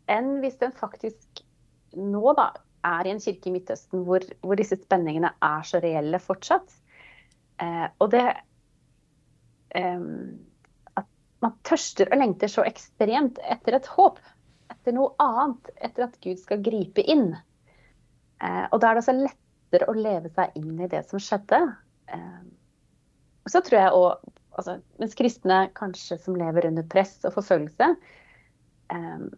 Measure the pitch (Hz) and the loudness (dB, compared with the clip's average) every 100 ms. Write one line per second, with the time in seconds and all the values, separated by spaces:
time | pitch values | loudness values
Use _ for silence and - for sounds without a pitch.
0 | - 214 262 277 262 262 240 - 202 - | -4 -2 -2 -4 -6 -4 -6 -4 -10 -8
1 | 220 - _ - - _ _ _ _ 175 | -12 -12 _ -20 -20 _ _ _ _ -8
2 | 202 202 233 302 - - _ _ 170 170 | -4 2 2 4 0 -4 _ _ -4 -2
3 | 185 208 - 190 185 185 185 113 _ 185 | -4 -4 -6 -6 -6 -6 -6 -10 _ -6
4 | 180 185 185 - 185 202 208 196 - 185 | 0 0 -2 -10 -4 -2 -2 -4 0 0
5 | 165 156 170 - 151 156 156 175 170 160 | 0 -2 -2 0 -2 -2 -4 -2 -2 -2
6 | 147 180 - 185 - 370 370 _ _ - | -2 -4 -4 -6 0 0 -2 _ _ -20
7 | - - _ _ _ - 170 170 160 - | -20 -20 _ _ _ -10 -8 -6 -6 -2
8 | 208 240 240 - - _ _ _ _ _ | 2 4 2 -2 -10 _ _ _ _ _
9 | _ _ _ _ _ _ _ 175 185 180 | _ _ _ _ _ _ _ -4 -4 -4
10 | 160 156 - 113 - _ _ _ _ - | -8 -10 -12 -16 -20 _ _ _ _ -8
11 | - _ _ _ 233 - - 320 - - | -8 _ _ _ -6 -6 -2 -2 0 0
12 | 190 262 247 180 208 226 220 - - - | 2 4 2 0 0 0 0 -4 -12 -2
13 | 208 254 269 - - - - 254 - - | 0 2 0 -4 -8 -4 0 -2 0 4
14 | 392 - - _ _ _ - - 247 240 | 4 4 -10 _ _ _ -20 -6 -2 0
15 | 269 - 285 226 285 240 - - 240 - | 0 2 2 2 0 -2 -14 -12 -8 -4
16 | 240 - 185 185 - 208 196 214 185 - | -6 -6 -8 -8 -4 -4 -2 -2 0 0
17 | - 311 196 160 _ _ _ _ _ _ | 4 4 4 -2 _ _ _ _ _ _
18 | _ _ _ _ 180 180 185 220 226 226 | _ _ _ _ -6 -4 -2 2 4 4
19 | 233 262 277 - _ _ _ 180 - 220 | 2 0 -2 -6 _ _ _ 0 2 0
20 | 214 180 165 175 180 151 156 160 180 156 | -2 -4 -4 -4 -4 -4 -8 -8 -6 -6
21 | - 196 - 208 202 269 330 - _ _ | -6 -10 -4 -6 0 2 2 -4 _ _
22 | - 165 175 175 180 _ _ _ _ _ | -16 -16 -14 -20 -20 _ _ _ _ _
23 | _ _ _ _ - 349 370 220 190 185 | _ _ _ _ 0 0 4 4 6 6
24 | 180 - - - _ - 185 180 - - | 4 2 -10 -20 _ -10 -10 -12 -14 -8
25 | 220 - 240 - 185 190 190 - 202 180 | -6 0 0 0 4 4 2 -4 -10 -8
26 | - 170 - 180 165 165 170 160 160 190 | -10 -8 -4 -4 0 2 2 -2 0 0
27 | 196 - - 190 202 170 151 - 285 339 | 0 -4 -4 -4 0 0 0 2 2 2
28 | - - _ _ _ _ _ _ - 175 | -6 -20 _ _ _ _ _ _ -12 -10
29 | 165 160 156 | -10 -12 -14